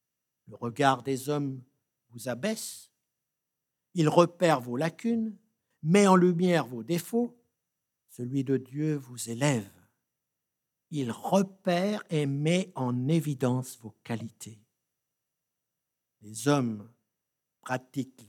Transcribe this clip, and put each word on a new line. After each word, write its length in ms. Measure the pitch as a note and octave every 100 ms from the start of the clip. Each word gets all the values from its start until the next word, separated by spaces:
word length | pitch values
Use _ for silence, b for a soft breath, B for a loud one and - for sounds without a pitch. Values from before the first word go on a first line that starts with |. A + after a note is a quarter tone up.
| _ _ _ _ -
Le 80 | G#2+
regard 480 | A#2+ A2+ C#3 B2+
des 260 | B2 C3 C3
hommes 320 | D3 C#3 C3 B2 _ _ _ _
vous 180 | A#2+ B2
abaisse. 640 | A#2+ G3 A3 - - - _ _ _ _ _ _ _ _ _ _
Il 160 | F3 D3+
repère 500 | D#3 E3+ - F3 C#3+
vos 160 | A#2+ B2
lacunes, 600 | D#3+ E3 A#3 A#3 A3 G3+ _ _ _ _
met 240 | D3+ G3+ G3
en 80 | F#3
lumière 500 | F3+ E3+ F#3 E3+ B2
vos 160 | B2
défauts. 560 | A2+ E3+ - A#3 A#3+ - _ _ _ _ _ _ _
Celui 340 | - B2 C#3
de 140 | C3 C3
Dieu 380 | C3 C#3 D3+ D3
vous 340 | B2+ B2 A#2
élève. 420 | A#2 D3 B2 F#2+ - _ _ _ _ _ _ _ _ _ _ _
Il 220 | D3+ B2
repère 920 | - - G3 G3 - - F3 G3 G#3 -
et 160 | D#3 C#3+
met 460 | C#3 D3+ F3+ F#3
en 340 | - B2+ B2 C3
évidence 680 | E3 D3+ C3 B2+ B2+ B2 -
vos 160 | A2 -
qualités. 560 | - A2+ A2+ - G#2+ A2+ _ _ _ _ _ _ _ _ _ _ _ _ _ _ _ _
Les 260 | G#2+ G#2+ C3
hommes 440 | C#3+ A#2+ G#2+ G#2 _ _ _ _ _ _ _
pratiquent 640 | - B2+ - C#3 B2 _